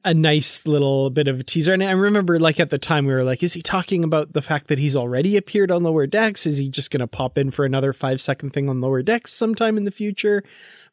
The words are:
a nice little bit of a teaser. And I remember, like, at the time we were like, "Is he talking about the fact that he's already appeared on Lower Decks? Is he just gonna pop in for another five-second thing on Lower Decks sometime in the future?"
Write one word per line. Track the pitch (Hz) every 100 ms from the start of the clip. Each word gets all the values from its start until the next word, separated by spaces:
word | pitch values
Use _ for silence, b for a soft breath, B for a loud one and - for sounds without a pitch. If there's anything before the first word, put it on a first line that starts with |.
a | 196 165
nice | 156 151 - - 156
little | 147 139 135 135
bit | 131 139
of | 131
a |
teaser. | - 165 156
And | 190
I | 196
remember, | 190 202 208 180 170
like, | 160 151
at | 170
the | 139
time | - 151 139
we |
were | 131
like, | 127 127
"Is | 175
he | 170
talking | - 190 170 185
about | 165 156 151
the | 147
fact | - 151 -
that | 143
he's | 147 135
already | 120 123 175 202
appeared | 196 208 190
on | 175
Lower | 170 160 139
Decks? | 208 220 196 165
Is | 143
he | 135
just | 131 -
gonna | 139 120
pop | - 131 -
in | 135
for | -
another | 135 135 135
five-second | 127 135 131 - 135 143
thing | 143 139
on | 131
Lower | 127 131
Decks | 147 233 -
sometime | - 226 214 226 220
in | 202
the |
future?" | - 208 202 214 208 196 B B B B